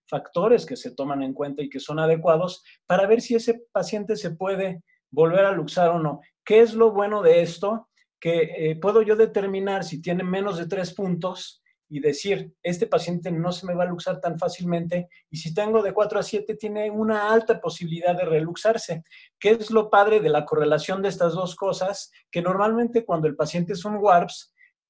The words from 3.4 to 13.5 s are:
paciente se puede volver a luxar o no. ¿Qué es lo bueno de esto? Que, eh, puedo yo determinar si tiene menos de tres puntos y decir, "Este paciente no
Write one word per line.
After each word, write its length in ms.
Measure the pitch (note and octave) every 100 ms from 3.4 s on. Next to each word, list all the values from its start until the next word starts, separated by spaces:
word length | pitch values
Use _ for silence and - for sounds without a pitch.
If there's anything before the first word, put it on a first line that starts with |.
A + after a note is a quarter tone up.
| A3+ A#3 -
paciente 420 | G3+ F3+ G#3+ G#3
se 160 | G#3+ F3
puede 540 | E3 F#3+ F#3+ F#3+ F3 - _ _
volver 340 | C#3 E3 F3+ G3
a 40 |
luxar 380 | F3+ D#3 - F3
o 100 | E3+
no. 220 | D#3 C#3 _ _
¿Qué 160 | - G#3+
es 140 | A#3
lo 180 | A3 A3+
bueno 300 | G3+ G3+ G#3
de 200 | E3+ E3+
esto? 460 | E3 - G3+ A3+ - _ _ _
Que, 320 | E3 E3+ E3 F3+
eh, 200 | D#3+ D#3+
puedo 260 | F#3 A3
yo 140 | G#3+ G#3+
determinar 640 | A3 G#3+ G3 F#3+ G3 G3
si 180 | F3 D#3+
tiene 220 | F3+ F3
menos 360 | F3+ F#3 G3+ E3+
de 100 | E3+
tres 260 | G3 F3
puntos 640 | - G3 E3+ F#3 F3+ - - _ _ _
y 60 | D3
decir, 540 | D3 C#3+ G3+ F#3+ - _
"Este 240 | F3 F3 A3
paciente 440 | F3 F3 F3 F3+
no 220 | E3 F3